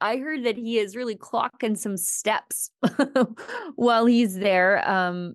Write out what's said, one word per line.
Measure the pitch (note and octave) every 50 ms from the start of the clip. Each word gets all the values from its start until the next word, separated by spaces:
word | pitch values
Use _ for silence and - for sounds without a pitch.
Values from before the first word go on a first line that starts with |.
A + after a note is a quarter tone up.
I | - G#3 A#3+ C4
heard | C4+ D#4 D#4 C4+ A#3+
that | A#3 A3
he | A#3+ A#3 A3+ A#3 A3
is | G#3 F#3+ G3
really | A#3+ B3 A#3 G#3+
clocking | G3+ - - - A#3 A#3 B3 - _ B3 A3 G#3+
some | F#3 - G#3 G3
steps | F3+ - - - - - G#3 A3 - - _ - - - - _ _
<laughs> | - - - - C#4 C#4 - C4 A#3+ - - - - - - B4 G#4+ E4 -
while | - A#3+ A#3+ A#3 A3+ A#3
he's | A#3+ A#3+ A#3 A#3+ G3 F#3 F#3
there, | G3+ G3+ F#3 F3+ F3+ F#3+ G3+ - - -
um, | G3 F#3 F3+ F3+ F3+ F3+ F3 F3